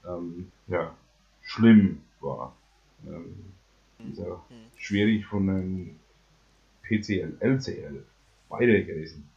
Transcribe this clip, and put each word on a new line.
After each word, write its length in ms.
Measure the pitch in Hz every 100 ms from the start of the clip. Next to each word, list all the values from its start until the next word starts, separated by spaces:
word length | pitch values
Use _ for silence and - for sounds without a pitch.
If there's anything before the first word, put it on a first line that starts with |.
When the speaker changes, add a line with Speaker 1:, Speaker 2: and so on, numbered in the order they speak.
| 90
Speaker 1:
ähm, 460 | 87 87 87 92 _ -
ja, 280 | 87 80 - _ _ _ _
schlimm 640 | - - 113 107 95 78 - _
war. 360 | 69 58 62 - _ _ _ _ 80
Ähm, 460 | 82 82 92 92 92 _ _ _ _
Speaker 2:
Hm. 140 | 226
Speaker 1:
ist 80 | -
ja 240 | 90 87 -
Speaker 2:
Hm. 220 | 120 113 -
Speaker 1:
schwierig 500 | - 101 104 107 101
von 240 | 104 95
einem 500 | 95 92 92 85 - _ _ _ _ _ _ _ _
P 180 | - 107
C 200 | 104 95
L, 160 | 82 -
L 220 | 120 131
C 200 | - -
L, 240 | 80 69 - _ _ _ _
beide 340 | - 120 101
gewesen. 460 | 85 80 80 76 73